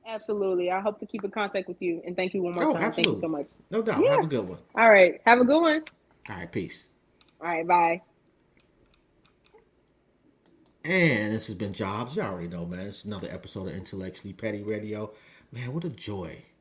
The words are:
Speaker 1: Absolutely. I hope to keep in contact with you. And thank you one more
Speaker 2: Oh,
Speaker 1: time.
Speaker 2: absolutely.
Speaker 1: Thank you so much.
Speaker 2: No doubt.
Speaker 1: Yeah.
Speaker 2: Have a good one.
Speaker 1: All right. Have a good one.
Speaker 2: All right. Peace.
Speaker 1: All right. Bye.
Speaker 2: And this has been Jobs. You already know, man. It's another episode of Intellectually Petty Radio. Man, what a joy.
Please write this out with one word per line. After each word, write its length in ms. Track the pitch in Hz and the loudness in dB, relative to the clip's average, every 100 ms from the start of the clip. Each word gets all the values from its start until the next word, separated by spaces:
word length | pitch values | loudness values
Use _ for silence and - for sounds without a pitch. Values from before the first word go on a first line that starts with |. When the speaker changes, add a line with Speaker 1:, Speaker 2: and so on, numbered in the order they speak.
| 226 | -10
Speaker 1:
Absolutely. 640 | 220 214 208 190 180 175 | -10 -4 -2 0 0 0
I 80 | 185 | 0
hope 200 | 208 208 | -2 -4
to 40 | 214 | -10
keep 180 | 214 | -8
in 60 | 202 | -6
contact 380 | 220 202 202 185 | -4 -2 -2 -6
with 140 | 180 | -4
you. 200 | 180 165 - | -4 -4 -4
And 100 | 180 | -4
thank 180 | 185 | -2
you 80 | 196 | -2
one 120 | 175 175 | -2 0
more 80 | |
Speaker 2:
Oh, 100 | 302 | 2
Speaker 1:
time. 80 | 208 | 2
Speaker 2:
absolutely. 380 | 208 - 170 - | 0 0 0 0
Speaker 1:
Thank 0 | |
you 60 | 165 | -4
so 20 | |
much. 160 | 151 143 _ _ | -4 -8 _ _
Speaker 2:
No 120 | 214 | -4
doubt. 200 | 220 247 | 0 2
Speaker 1:
Yeah. 80 | 480 539 | 4 4
Speaker 2:
Have 80 | |
a 40 | 160 | 2
good 200 | 131 92 | -2 -2
one. 100 | 90 _ - | -10 _ 4
Speaker 1:
All 140 | 226 | 8
right. 320 | 202 180 - - | 10 8 6 4
Have 140 | 247 | 6
a 60 | 247 | 6
good 160 | 302 | 6
one. 220 | 330 311 311 _ _ _ - | 4 2 -4 _ _ _ -12
Speaker 2:
All 60 | 196 | -10
right. 140 | - | -6
Peace. 340 | 110 87 - - _ _ _ _ _ | -6 -6 -10 -20 _ _ _ _ _
Speaker 1:
All 60 | 165 | -4
right. 180 | 165 170 | -4 4
Bye. 340 | 175 170 175 _ _ _ _ _ _ _ _ _ _ _ _ _ _ _ 440 _ _ _ _ _ _ _ _ _ _ - _ 151 | 4 4 0 _ _ _ _ _ _ _ _ _ _ _ _ _ _ _ -20 _ _ _ _ _ _ _ _ _ _ -20 _ -2
Speaker 2:
And 480 | 185 165 113 107 | 4 4 4 0
this 140 | 110 - | -4 -6
has 80 | 95 | -8
been 180 | 104 | -8
Jobs. 420 | 92 98 104 123 170 | -4 -6 -4 -6 -6
You 60 | |
already 240 | 123 90 85 | -6 -6 -8
know, 160 | 87 87 | -8 -8
man. 220 | 90 101 | -8 -10
It's 180 | 101 104 | -10 -10
another 240 | 101 - | -10 -10
episode 380 | - - 98 92 | -12 -12 -10 -10
of 60 | 85 | -10
Intellectually 580 | 92 98 92 - 101 | -10 -10 -10 -12 -16
Petty 300 | 95 110 104 | -8 -6 -6
Radio. 480 | 101 104 107 107 107 - - - _ | -6 -6 -6 -8 -8 -12 -20 -20 _
Man, 220 | 120 123 | -10 -8
what 120 | 151 165 | -6 -8
a 40 | |
joy. 500 | 117 - 101 82 - - _ | -10 -10 -8 -10 -14 -20 _